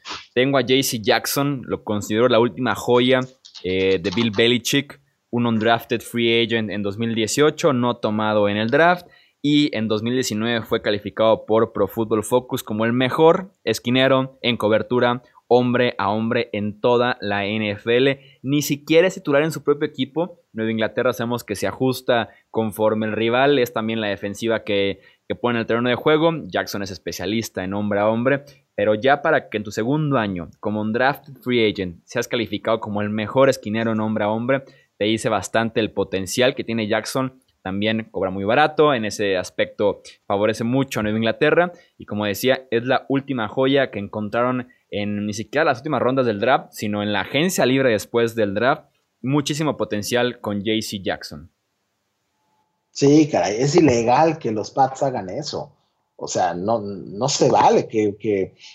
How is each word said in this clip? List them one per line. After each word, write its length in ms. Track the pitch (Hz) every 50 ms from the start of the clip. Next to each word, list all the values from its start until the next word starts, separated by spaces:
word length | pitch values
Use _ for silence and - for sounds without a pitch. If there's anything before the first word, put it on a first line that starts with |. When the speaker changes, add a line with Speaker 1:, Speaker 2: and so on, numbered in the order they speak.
| - - - - - - _
Speaker 1:
tengo 240 | 120 127 139 139 135
a 40 | 123
J 200 | 113 131 135 131
C 160 | - 131 117
Jackson, 640 | 101 - 113 113 - - - 147 139 143 143 127 -
lo 180 | - 95 92 -
considero 440 | 107 107 104 - - 107 110 120 127
la 120 | 120 110
última 340 | 120 120 - - 127 113 98
joya, 460 | - - - 123 123 123 127 127 127 131 131 - _ - - - - -
eh, 380 | 90 92 95 95 95 95 92 85
de 80 | 101
Bill 220 | 90 113 113 117 101
Belichick, 640 | 104 117 120 123 120 - - - 139 139 - - - _ _ _ _ _ _ -
un 140 | 120 120
undrafted 540 | 117 113 110 107 117 117 113 - - 120 110
free 440 | - - - 117 117 113 117 117 117
agent 260 | 107 117 113 107 101
en 120 | 90 104 101
dos 160 | 101 98 107
mil 160 | 117 113 113
dieciocho, 580 | 113 110 104 - 139 147 156 156 - - 160 135
no 260 | 120 123 120 117 -
tomado 500 | - 110 107 107 107 107 107 107 104 101
en 80 | 101
el 140 | 107 110 113
draft, 360 | 127 147 160 175 180 175 - - - _ _ _ _ _
y 300 | - 147 147 147 147 143 -
en 100 | 110 110
dos 160 | 107 110 107 110
mil 120 | 117 123
diecinueve 480 | 131 123 - 107 107 110 117 120 113 110
fue 200 | - 117 110 -
calificado 640 | 113 104 101 - 98 - - 110 113 110 101 -
por 260 | - 107 113 113 110 -
Pro 140 | 104 101
Football 380 | 95 - 117 113 104 113 107 104
Focus 400 | - 123 123 127 - 135 123 -
como 200 | - 110 107 113
el 80 | 117 117
mejor 600 | 127 131 123 - - 160 160 170 180 185 - _ _ -
esquinero 760 | 113 110 - - 120 123 131 131 135 135 131 131 131 - _ -
en 140 | 120 120
cobertura 680 | - - 107 110 104 104 - 123 120 120 120 120 127 - _ _ _ _
hombre 480 | - - 123 123 123 120 120 123 123 - -
a 120 | 98 98
hombre 380 | 104 110 113 113 120 120 117 - -
en 280 | 104 104 104 101 -
toda 360 | - 123 120 120 120 123 - -
la 240 | - 101 101 101 101
N 260 | 98 107 110 107 104
F 260 | 101 101 - 113 117
L. 240 | 123 131 139 135 139 - - _ _ -
Ni 200 | 127 143 147 143
siquiera 440 | - 147 139 - - 156 160 180
es 80 | 190 180
titular 280 | 190 - 160 139 139 156
en 80 | 160 -
su 100 | 147 -
propio 240 | 147 147 143 156
equipo. 540 | 147 - - 127 131 - 156 170 175 - - _ _ -
Nueva 200 | 110 110 113 113
Inglaterra 400 | 110 110 107 - 120 120 127 117
sabemos 320 | - 117 117 120 117 -
que 100 | - 101
se 140 | - - 95
ajusta 640 | 92 - 131 131 127 - - - 123 117 104 - - _ _ _
conforme 560 | - 113 113 107 98 107 107 107 110 110 110
el 60 | 107 104
rival, 460 | 104 113 113 117 127 139 143 147 135
es 120 | 120 117 -
también 280 | 117 110 110 113 113
la 80 | 107 104
defensiva 560 | 98 - - 101 98 - 113 113 113 107 -
que, 360 | - 101 98 98 98 95 - - _ _ _ _ -
que 60 | 101
pone 240 | - - 120 120 113
en 20 |
el 60 | 113
terreno 220 | - 113 117 123 123
de 60 | 123
juego. 360 | 120 - 156 156 151 160 165 165 151 -
Jackson 360 | 90 87 98 95 - - 104 98
es 80 | 95
especialista 760 | 95 - - 87 85 - 87 92 107 117 110 - - 98 92
en 100 | 92 98
hombre 260 | 104 104 104 101 101
a 80 | 104 110
hombre, 360 | 113 117 120 135 139 135 - - - _ _ _ _
pero 180 | - 104 107 107
ya 280 | 107 110 131 143 147 -
para 260 | 165 156 131 - -
que 80 | -
en 80 | 104 104
tu 60 | 107
segundo 480 | - - 110 123 143 156 156 147 139 123
año 320 | 107 101 95 87 80 - - _
como 200 | - 104 104 107
un 120 | 107 110 107
draft 360 | 113 127 135 156 - - - 135 -
free 300 | - 127 123 120 110 107
agent 300 | 90 101 92 90 85 85 _
seas 240 | - - 120 120 -
calificado 520 | 131 123 110 101 107 98 - 113 113 113
como 200 | - 107 101 104
el 100 | 104 104
mejor 380 | 107 110 107 104 - 135 135 135
esquinero 440 | 127 - - 107 107 113 113 113 113
en 80 | 110
hombre 240 | 107 110 110 107 104
a 60 | 104
hombre, 340 | 110 113 120 123 139 135 - - - _ _ _ _ -
te 80 | 104
dice 220 | 107 113 107 - 123
bastante 520 | 110 98 95 - - 113 113 110 - 120
el 100 | 107 101
potencial 640 | - 101 98 - - 95 95 90 - 120 123 131 143
que 80 | - -
tiene 240 | - 113 113 110
Jackson. 540 | 101 110 110 110 - - 135 131 127 - _ _ _ _ _ -
También 460 | 92 95 101 104 110 110 113 110 -
cobra 200 | - 90 95 92
muy 140 | 92 98 98
barato, 500 | 101 117 143 151 151 - - 156 147 139
en 100 | 117 110
ese 320 | 104 - - 107 98 95
aspecto 640 | 90 90 - - - 107 - - - 107 98 90 - - - - _ _
favorece 360 | - 104 98 104 107 107 - 117
mucho 380 | 117 127 135 135 135 - 123
a 20 | 107
Nueva 160 | 107 107 110
Inglaterra, 540 | 113 113 110 - 151 151 156 160 175 180 175 - _ _ _ -
y 80 | 117
como 180 | - 104 104 104
decía, 420 | 104 98 - - 127 131 - - -
es 140 | - 117 120
la 200 | 131 127 120 - -
última 400 | 139 135 135 - 135 123 110 101
joya 420 | - 135 131 135 135 139 131 123
que 80 | - 104
encontraron 680 | 101 95 - 110 107 101 107 117 120 127 127 127 123 - _ _ _ _
en 360 | - 101 104 104 104 101 104
ni 80 | 107 101
siquiera 300 | 113 107 - - 143 165
las 140 | 156 131 -
últimas 240 | - 156 147 - 135
rondas 240 | 123 135 135 127
del 140 | 117 104 101
draft, 320 | 110 120 139 160 - - -
sino 300 | - 113 104 104 104 104
en 100 | 104 104
la 80 | 98
agencia 440 | 95 - - 139 160 190 180 - 135
libre 260 | 123 131 135 135 127
después 440 | 110 101 - - - 117 117 113 110
del 200 | 117 107 101 98
draft. 300 | 104 113 131 151 151 - _ _ _ _ _ _ _ -
Muchísimo 540 | 127 139 147 143 147 156 143 160 147 113
potencial 640 | - 110 - 107 104 101 - 120 120 123 123 117 -
con 200 | - 107 101 101
J 120 | 95 110 110 113
C 200 | 107 - - 101
Jackson. 500 | 90 98 85 - - - 85 73 76 - _ _ _ _ _ _ _ _ _ _ _ _ _ _ _ _ _ _ _ _ _ _ _ _ _ _ _ _
Speaker 2:
Sí, 380 | _ - 139 139 147 156 156 143
caray, 260 | - 95 85 95 104 113
es 180 | 135 147 147
ilegal 640 | 175 165 139 120 117 113 117 123 143 160 165 156 160
que 120 | - 117
los 200 | 110 107 101 -
Pats 320 | - 139 131 123 - - 147
hagan 260 | 135 127 113 95 90
eso. 420 | 95 135 156 - - 82 - - - _ _ _ _ _ _ _ _
O 100 | - -
sea, 280 | - - 107 92 87 85
no, 260 | 87 92 107 117 110
no 480 | 101 101 101 92 - - 90 101 123 147
se 220 | - - 165 131
vale 360 | 113 - 135 185 240 180 -
que, 300 | - 120 110 107 104 98
que, 380 | - - 110 101 95 92 90 - _ - - -